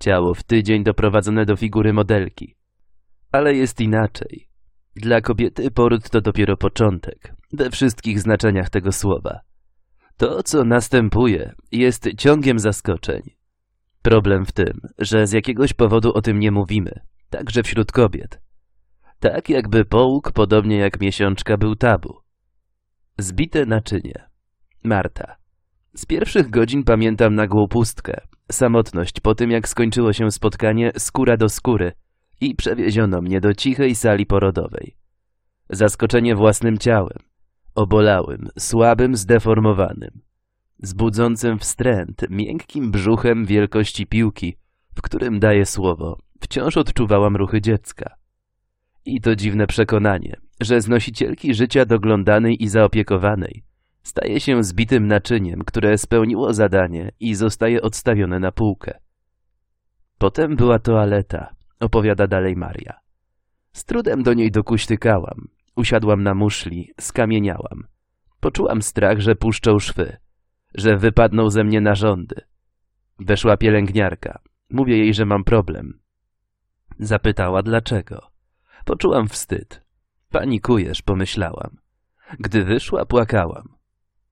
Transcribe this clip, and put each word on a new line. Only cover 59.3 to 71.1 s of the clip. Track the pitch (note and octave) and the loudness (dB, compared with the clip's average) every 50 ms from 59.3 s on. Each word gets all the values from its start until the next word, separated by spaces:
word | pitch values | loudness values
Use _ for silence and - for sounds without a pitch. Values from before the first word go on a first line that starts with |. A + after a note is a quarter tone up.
| _ _ _ _ _ _ _ _ _ _ _ _ _ _ _ _ _ _ | _ _ _ _ _ _ _ _ _ _ _ _ _ _ _ _ _ _
Potem | - F#2+ - - D#3 D3+ D3+ | -2 0 0 0 -2 -2 0
była | A#2 A#2+ A#2+ A#2+ A2 | 2 2 4 2 2
toaleta, | - - A2+ A2 G#2 G2+ G#2 G2+ G2 - - - - - - - _ _ _ _ | 2 0 2 2 2 2 0 0 -2 -4 -8 -10 -10 -14 -18 -20 _ _ _ _
opowiada | A#2 A2+ A2 A2+ G#2 G#2+ G2+ F#2+ G2+ | -4 0 0 2 2 2 2 2 0
dalej | F#2+ G2 F#2+ F#2 F#2+ F#2 | 0 0 -2 -2 -2 -4
Maria. | F2+ F2 E2 - - - - - - _ _ _ _ _ _ _ _ _ _ _ _ _ _ _ | -4 -8 -10 -12 -14 -16 -16 -18 -20 _ _ _ _ _ _ _ _ _ _ _ _ _ _ _
Z | - - | -20 -10
trudem | - - A#3 A3+ G#3+ A#2+ C3+ B2 | -6 -4 -2 -2 -2 -2 0 2
do | A#2+ A#2+ | 2 4
niej | A#2+ A2+ A2+ | 4 2 2
dokuśtykałam, | G2+ G#2+ G#2 - A#2 G#2+ - - A2+ G#2 - A#2 G#2+ F#2 F2 - - - - - _ _ _ _ _ | 2 0 0 0 0 -2 0 -2 -2 0 2 2 2 0 -2 -6 -10 -14 -16 -20 _ _ _ _ _
usiadłam | - A#2+ - B2 A2+ A2 G#2+ G#2 G2 G2+ | -4 -2 0 0 2 2 2 2 2 2
na | G2+ G2 | 0 0
muszli, | F#2+ G#2 G#2 G#2 - - F2+ E2+ F2 E2+ - _ - | 0 0 0 -2 -4 -8 -10 -10 -10 -12 -12 _ -16
skamieniałam. | - - - - A#2 A2 A2 A2 G2+ G2+ E2+ - - - - - A2 - _ _ _ _ _ _ _ _ _ _ | -14 -8 -4 -2 0 0 0 0 0 -2 -4 -6 -10 -12 -14 -16 -16 -18 _ _ _ _ _ _ _ _ _ _
Poczułam | - D3 - - - - A2+ A2 G#2+ | -6 -4 -2 -2 -2 -2 -2 -2 -4
strach, | - - - G#2 G2 A2 G#2 | -4 -2 0 0 2 2 2
że | G2+ A2 A2+ | 2 0 0
puszczą | - - A2+ G#2+ - - A#2 G#2+ G#2 | 2 0 -2 -4 0 2 2 2 2
szwy, | G2+ - - - F2 - - - _ _ _ _ _ _ _ _ _ _ - | 2 -2 -4 -6 -6 -6 -8 -14 _ _ _ _ _ _ _ _ _ _ -10
że | - G2 A2 G#2+ | -2 0 2 2
wypadną | G2 G2+ A2+ | 2 2 2